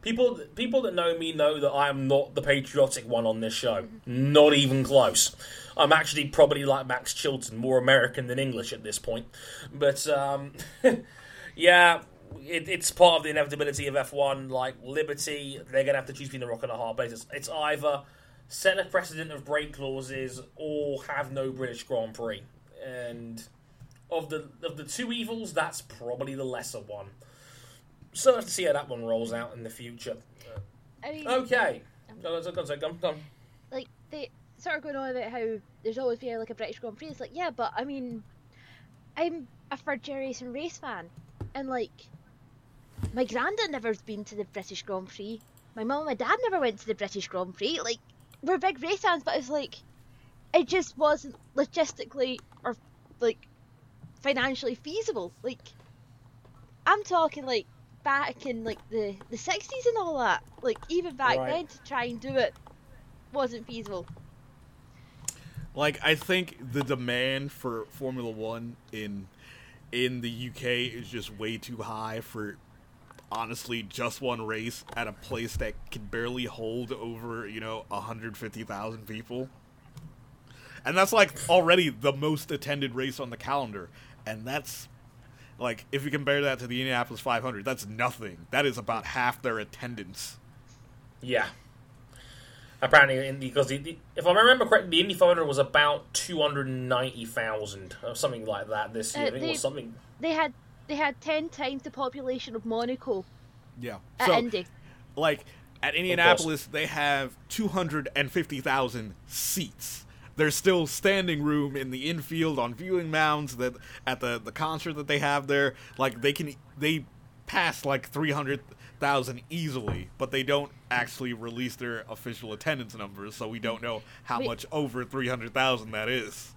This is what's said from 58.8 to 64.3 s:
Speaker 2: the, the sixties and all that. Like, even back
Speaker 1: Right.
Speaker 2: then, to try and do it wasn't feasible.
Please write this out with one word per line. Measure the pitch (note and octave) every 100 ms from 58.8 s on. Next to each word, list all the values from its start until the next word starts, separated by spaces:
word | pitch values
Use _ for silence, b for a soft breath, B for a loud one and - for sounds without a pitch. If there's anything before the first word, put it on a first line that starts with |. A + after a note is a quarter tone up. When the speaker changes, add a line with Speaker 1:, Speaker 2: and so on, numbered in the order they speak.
| -
Speaker 2:
the, | A3+ G#3 G3 -
the | A3+
sixties | - F#4 - C5+ A#4+
and | A4+
all | F4 D4
that. | A3+ E3+ - -
Like, | B3+ - -
even | E4 F4 B3+
back | C4 C4
Speaker 1:
Right. | B3+
Speaker 2:
then, | D#4 D#4+
to | -
try | - C4+
and | A#3+ A#3
do | B3+ C4+
it | A3+ - - - - - - - -
wasn't | C#4 C4 A#3 A3+
feasible. | A#3 G#3 F#3+ E3+ - -